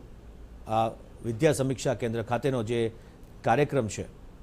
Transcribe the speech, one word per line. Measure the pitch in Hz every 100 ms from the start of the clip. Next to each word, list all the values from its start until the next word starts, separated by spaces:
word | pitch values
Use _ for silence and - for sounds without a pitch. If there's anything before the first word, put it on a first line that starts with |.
| - - - - - - -
આ | 110 113 - - - -
વિદ્યા | 110 160
સમીક્ષા | 147 135 131 147 120
કેન્દ્ર | 120 113
ખાતેનો | 104 120 143 131
જે | 110 120 113 - - - - - -
કાર્યક્રમ | 120 147 139 110
છે | - 95 - - -